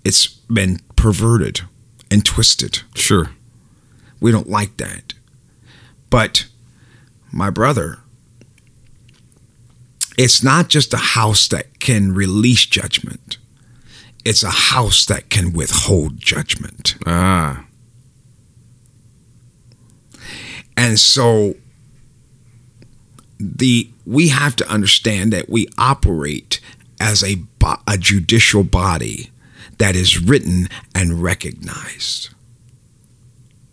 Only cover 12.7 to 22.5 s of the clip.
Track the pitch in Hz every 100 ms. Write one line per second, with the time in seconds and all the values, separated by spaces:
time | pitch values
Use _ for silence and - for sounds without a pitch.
12.7 | - - - - - - - - _ -
13.7 | - - - - - - 104 101 - -
14.7 | 127 110 - - 98 - 104 90 82 71
15.7 | - - 95 73 57 - - 76 - -
16.7 | - - - - 85 92 90 78 65 -
17.7 | _ _ - _ _ _ _ _ _ _
18.7 | _ _ _ _ _ _ - - _ -
19.7 | _ _ _ _ - - - - - -
20.7 | - 120 107 - - 120 110 104 - -
21.7 | - - - - _ _ _ -